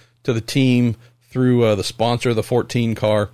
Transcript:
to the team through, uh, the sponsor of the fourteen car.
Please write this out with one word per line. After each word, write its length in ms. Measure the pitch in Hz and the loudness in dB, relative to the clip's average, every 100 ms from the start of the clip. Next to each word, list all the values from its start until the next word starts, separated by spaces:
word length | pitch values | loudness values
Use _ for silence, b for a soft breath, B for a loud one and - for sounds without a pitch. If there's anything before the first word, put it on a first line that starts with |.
| b b | b b
to 100 | - | -4
the 80 | 113 | -4
team 560 | 113 143 131 123 120 110 b b _ | -2 0 2 2 2 -2 b b _
through, 340 | 127 127 123 | -2 2 2
uh, 100 | 113 | 2
the 100 | 104 | 0
sponsor 460 | 92 - 113 120 127 | -4 -2 -2 0 -2
of 60 | 110 | -2
the 60 | |
fourteen 520 | - 123 - 127 117 | -2 -2 -2 -2 -2
car. 360 | 107 107 107 104 | -2 0 0 -2